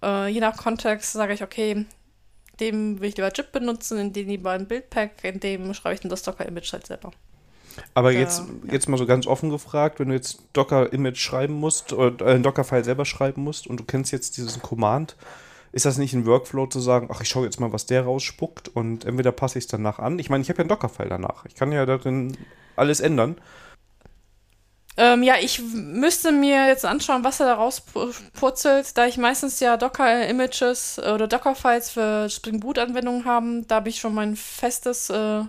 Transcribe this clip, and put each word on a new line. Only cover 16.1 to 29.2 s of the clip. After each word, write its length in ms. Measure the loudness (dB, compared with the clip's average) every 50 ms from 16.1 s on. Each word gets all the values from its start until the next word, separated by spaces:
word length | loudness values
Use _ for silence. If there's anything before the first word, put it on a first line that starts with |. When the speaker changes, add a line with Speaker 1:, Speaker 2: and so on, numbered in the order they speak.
| 0
Speaker 2:
ein 140 | 0 4
Workflow 400 | 6 6 4 4 0 -4 -4 -2
zu 140 | -2 -2 -2
sagen, 280 | 2 4 4 4 2 -2
ach, 120 | -6 -6 -6
ich 80 | -2
schau 140 | -2 0 -2
jetzt 140 | -2 -2 -2
mal, 120 | -2 -2 -2
was 140 | -4 -2
der 160 | 0 0 2 2
rausspuckt 640 | 2 0 -2 -4 -6 -6 -6 -8 -8 -8 -12 -18 -8
und 380 | -6 -4 -4 -2 -4 -6 -6
entweder 260 | -4 -2 2 2 2 2
passe 260 | 2 -2 -2 -2 -4
ich's 100 | -6 -6
danach 300 | -4 -2 -2 -2 -2 -2
an. 200 | -4 -4 -4 -4
Ich 100 | -2 0
meine, 140 | 0 0 0
ich 80 | 0
hab 80 | 0 0
ja 60 | 0
ein 40 | 0
Docker-File 400 | 0 0 -2 -4 -4 -6 -6 -6
danach. 380 | -6 -4 -4 -6 -6 -8 -12
Ich 80 | -20 -6
kann 180 | -4 -2 0 0
ja 140 | 0 2
darin 500 | 2 0 0 0 -2 -2 -2 -4 -4 -8 -10 -16 -20 -20 -20 -20 -8 _
alles 240 | 2 2 2 2 2
ändern. 360 | 2 2 4 4 2 2 -2 -6 -14 -20 -20 -20 -20 -20 -20 _ _ _ _ _ -20 -20 -20 _ _ _ _ _ _ _ _ _ _ _ _ _ _ -8 2 6
Speaker 1:
Ähm, 240 | 6 8 8 8 6
ja, 140 | 6 6 6
ich 180 | 4 0 -2 -4
w-, 180 | -6 -6 -8 -8
müsste 540 | -8 -6 -2 0 2 2 2 2 2 4 4
mir 340 | 6 6 6 6 6 6
jetzt 180 | 6 4 4 2
anschauen, 400 | 0 -2 -2 0 0 0 2 2
was 160 | 0 0 2
er 60 | 2
da 80 | 4 4
rauspurzelt, 1400 | 4 2 0 0 -4 -10 -8 -6 -4 -4 -4 -6 -10 -16 -18 -4 0 0 0 0 2 4 4 4 4 2 2 2 2
da 80 | 2
ich 100 | 4 2
meistens 420 | 2